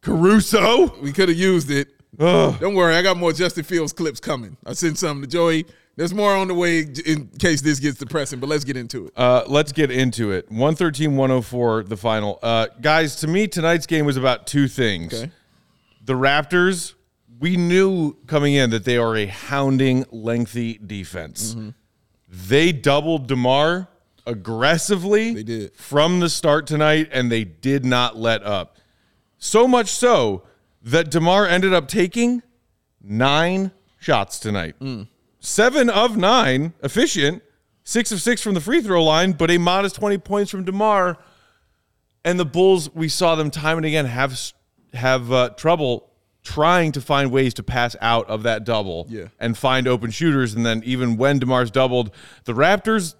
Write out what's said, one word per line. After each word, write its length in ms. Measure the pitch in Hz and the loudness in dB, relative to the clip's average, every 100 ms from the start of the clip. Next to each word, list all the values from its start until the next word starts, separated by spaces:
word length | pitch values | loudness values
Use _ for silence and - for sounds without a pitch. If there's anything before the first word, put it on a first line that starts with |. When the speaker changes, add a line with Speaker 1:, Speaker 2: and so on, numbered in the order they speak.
| - | -2
Speaker 1:
Caruso. 880 | 160 175 214 - 214 202 240 370 - | 2 6 6 4 2 4 4 2 0
Speaker 2:
We 100 | 139 | -8
coulda 220 | 143 185 | 0 2
used 380 | 170 190 180 139 | 2 2 2 0
it. 180 | 143 143 _ _ - | -2 -4 _ _ 0
Speaker 1:
Ugh. 360 | 165 175 151 - | 2 4 2 0
Speaker 2:
Don't 160 | 180 196 | -2 2
worry, 200 | 170 165 | 2 4
I 60 | |
got 160 | 185 180 | 2 2
more 160 | 170 | 0
Justin 300 | 151 175 175 | 0 -2 -4
Fields 280 | 147 175 151 | -4 -2 -2
clips 280 | - 165 127 | -4 -6 -6
coming. 360 | - 139 104 76 - | -8 -8 -8 -18 -14
I 80 | |
sent 240 | - 170 156 | -4 -4 -2
some 220 | 165 143 | -4 -6
to 60 | 135 | -6
Joey. 380 | 165 170 160 160 _ _ - | 0 2 0 -4 _ _ -8
There's 180 | 170 | -6
more 220 | 196 208 196 | 0 2 2
on 120 | 190 | 0
the 60 | |
way 320 | 175 175 165 156 | 0 0 0 -2
j-, 260 | 135 160 | -8 -4
in 140 | 156 120 - | -4 -4 -2
case 220 | 180 151 | 0 2
this 180 | 143 139 | 0 0
gets 180 | 143 127 | -2 -4
depressing, 420 | 120 156 139 131 | -6 -6 -6 -8
but 80 | 135 | -4
let's 160 | 151 | -4
get 140 | 139 131 | -4 -8
into 300 | 120 127 85 | -8 -12 -12
it. 60 | - | 0
Speaker 1:
Uh, 260 | 123 123 - | 4 4 2
let's 240 | 143 151 | 0 0
get 180 | 139 143 | 0 0
into 420 | 127 131 113 110 | 2 0 0 -2
it. 180 | 92 - | -2 -4
One 240 | 110 139 160 | -2 0 2
thirteen, 400 | 175 135 156 139 | -2 0 -2 0
one 160 | 131 | 2
oh 100 | 131 | 0
four, 420 | 104 123 120 113 | -2 -2 0 0
the 140 | 98 104 | -4 -6
final. 400 | 113 110 104 95 | -2 -2 -2 -4
Uh, 240 | 117 113 110 - | -2 0 -2 -2
guys, 340 | 147 156 156 - | 2 2 0 -4
to 100 | 156 | -2
me, 200 | 180 214 | 0 -2
tonight's 400 | 175 160 170 139 | 0 0 0 0
game 180 | 165 147 | 0 0
was 100 | 131 | 2
about 300 | 131 120 - | 0 0 -2
two 220 | 143 135 | 0 0
things. 460 | - 117 92 85 | 0 -2 -2 -6
Speaker 2:
Okay. 180 | 110 135 _ _ _ _ _ _ _ | -8 -10 _ _ _ _ _ _ _
Speaker 1:
The 100 | - | -6
Raptors, 800 | 131 135 147 147 180 180 185 - _ _ _ _ 117 | 0 2 2 0 0 2 0 -8 _ _ _ _ -6
we 180 | 156 180 | -2 0
knew 560 | 175 180 196 190 151 - - | 2 2 2 0 -4 -6 -4
coming 260 | 156 143 | 0 2
in 160 | 143 127 | 2 2
that 160 | 113 98 | 0 0
they 120 | 120 | 0
are 180 | 117 110 | 0 -2
a 100 | 101 | -4
hounding, 800 | 98 - 139 139 135 135 127 131 | -8 -6 -2 0 2 2 0 -2
lengthy 680 | 113 110 117 117 123 117 107 104 | -8 -4 -4 -4 -6 -8 -10 -12
defense. 680 | 104 90 92 80 - 107 113 | -12 -10 -12 -14 -10 -10 -10
Speaker 2:
Mm-hmm. 140 | 107 - _ _ _ _ _ | -14 -18 _ _ _ _ _
Speaker 1:
They 420 | 90 92 135 170 | -18 0 2 2
doubled 560 | 151 143 143 151 160 123 | 0 0 0 0 -4 -2
DeMar 600 | 127 123 135 156 180 185 _ _ _ - | -2 2 2 2 -2 -6 _ _ _ -10
aggressively 1080 | 113 92 113 135 165 - 196 180 208 220 | -10 -8 0 2 2 0 -2 0 0 0
Speaker 2:
They 100 | 226 | -6
did. 300 | 156 113 101 _ | -8 -8 -10 _
Speaker 1:
from 440 | - 143 160 180 | -4 2 2 2
the 100 | 170 | 0
start 380 | 139 160 151 147 | 0 2 2 0
tonight, 420 | 151 151 156 156 | 0 2 2 0
and 200 | 131 123 | -2 0
they 120 | 113 | 0
did 400 | 98 80 131 139 | -4 -6 -2 0
not 320 | 127 123 123 113 | 2 2 0 -2
let 260 | 117 110 | -2 0
up. 340 | 101 101 85 _ _ _ _ _ _ _ | -2 -4 -4 _ _ _ _ _ _ _
So 300 | - 214 247 | 0 4 4
much 220 | 247 208 | 4 2
so 540 | - 247 208 117 95 _ _ _ _ | 0 4 4 2 -2 _ _ _ _
that 280 | 110 151 165 | 0 0 2
DeMar 360 | 165 165 190 202 | 2 4 4 4
ended 260 | 180 190 | 2 2
up 140 | 185 139 | 2 0
taking 540 | 196 180 233 240 247 _ _ _ _ _ _ | -2 0 0 0 0 _ _ _ _ _ _
nine 720 | 98 107 131 147 170 190 190 _ _ _ | -8 0 2 2 0 0 -4 _ _ _
shots 400 | - 127 98 - | -2 0 0 -8
tonight. 360 | 110 101 82 - | -6 -4 -6 -10
Speaker 2:
Mm. 280 | 135 120 95 _ _ _ | -12 -10 -14 _ _ _
Speaker 1:
Seven 500 | - - 233 285 240 | -6 2 2 4 2
of 280 | 202 240 214 | 4 0 2
nine, 560 | 185 247 170 131 160 - | 4 4 4 0 -2 -6
efficient, 640 | 139 202 302 180 143 185 _ _ _ _ | -4 0 0 2 0 -2 _ _ _ _
six 280 | - 233 233 | -4 -2 -2
of 100 | 202 | -4
six 200 | 226 240 | -2 -2
from 120 | 220 185 | -2 -4
the 60 | |
free 200 | 156 320 | 0 -2
throw 220 | 220 180 | 2 2
line, 300 | 160 156 185 | 4 4 2
but 180 | 160 165 | 0 2
a 60 | 175 | 2
modest 380 | 175 185 196 - | 2 0 -2 -4
twenty 220 | 208 196 | -2 -4
points 320 | - 208 202 | -2 -4 -2
from 140 | 196 | -4
DeMar. 540 | 185 196 214 202 180 165 _ _ _ _ _ _ _ _ _ _ | -6 -2 2 2 0 -4 _ _ _ _ _ _ _ _ _ _
And 160 | 165 180 | -2 0
the 60 | 165 | 0
Bulls, 480 | 165 190 190 156 160 | 4 4 4 0 -6
we 120 | 160 | -4
saw 260 | - 180 160 | 0 0 2
them 160 | 151 | -2
time 260 | 156 151 165 | -2 -2 -2
and 80 | 160 | 0
again 200 | 156 135 | -2 -2
have 240 | 120 135 | -2 -4
s-, 220 | 123 - _ _ _ _ | -4 -12 _ _ _ _
have, 380 | 120 127 131 120 | -4 0 0 0
uh, 180 | 127 123 | 0 0
trouble 600 | - 160 170 139 120 _ _ _ _ | -2 0 0 0 -4 _ _ _ _
trying 480 | - - 156 180 160 | -10 0 4 4 2
to 80 | 143 | -4
find 300 | 117 143 135 | -2 0 2
ways 220 | 131 135 113 | 2 0 -2
to 80 | |
pass 320 | 101 123 120 113 | -4 -2 -2 -2
out 260 | 117 117 - | 0 0 0
of 140 | 110 | -4
that 200 | 113 110 | -2 -2
double 420 | 110 110 98 85 85 | -2 -2 -2 -8 -8
Speaker 2:
Yeah. 180 | 107 87 _ | -12 -14 _
Speaker 1:
and 160 | 117 113 | -6 -2
find 300 | 135 131 127 | 0 2 2
open 220 | 123 117 | -2 -4
shooters. 460 | 101 165 139 123 107 | -2 0 0 0 -2
And 100 | 113 | -2
then 160 | 113 117 | -2 -4
even 320 | 127 123 110 | -4 -2 0
when 200 | 131 143 | 2 2
DeMar's 300 | 127 127 120 | 0 0 0
doubled, 380 | 131 131 123 110 - - - - | 0 0 0 -4 -10 -20 -18 -8
the 80 | |
Raptors 600 | 117 156 202 214 220 170 | 2 2 2 0 -2 -2